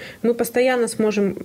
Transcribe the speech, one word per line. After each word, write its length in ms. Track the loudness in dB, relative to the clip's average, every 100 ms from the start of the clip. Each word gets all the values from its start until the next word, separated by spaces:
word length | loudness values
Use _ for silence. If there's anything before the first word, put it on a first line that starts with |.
| -18 -4
Мы 140 | -2
постоянно 520 | 0 0 2 2 2 0
сможем 480 | 0 0 2 0 -2